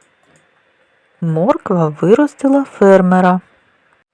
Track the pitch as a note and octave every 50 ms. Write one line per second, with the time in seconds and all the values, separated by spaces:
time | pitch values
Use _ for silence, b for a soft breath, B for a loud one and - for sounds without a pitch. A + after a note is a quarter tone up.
0 | _ _ _ _ _ _ _ _ _ _ _ _ _ _ _ _ _ _ _ _
1 | _ _ _ _ - E3 D#3+ D#3+ E3+ A#3 D4+ E4+ - - G3+ F3 E3 D#3 D3 -
2 | - E3+ G#3+ C#4 D4 C#4 - - - C4+ C4+ C#4 C#4 - - - G3+ G3 F#3+ F#3+
3 | F#3+ F3+ F#3 F#3 F#3 F3+ F3+ F#3 - _ _ _ _ _ _ _ _ _ _ _
4 | _ _